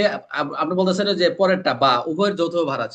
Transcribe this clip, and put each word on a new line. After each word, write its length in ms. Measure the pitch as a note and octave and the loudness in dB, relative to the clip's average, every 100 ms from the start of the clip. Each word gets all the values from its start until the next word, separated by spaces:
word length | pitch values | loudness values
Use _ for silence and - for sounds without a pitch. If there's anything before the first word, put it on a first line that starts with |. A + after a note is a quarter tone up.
| G#3 | 0
আপ-, 200 | C#3 - C#3 | 0 -8 -6
আপ-, 160 | C#3+ C3+ | -4 -4
আপনি 120 | D#3 F3+ | -2 0
বলতেছেন 280 | F#3+ F#3 G3+ F#3 | 2 2 0 2
যে 60 | F3 E3+ | 0 2
পরেরটা 320 | F#3+ F#3 - B2 | 2 2 0 2
বা 80 | C3+ B2 C#3+ | 2 2 0
উভয়ের 240 | D#3+ G3+ E3+ | -2 -2 0
যৌথ 160 | E3+ E3+ D#3 | -2 -2 -2
ভাড়া 160 | C3 A2 | -2 -6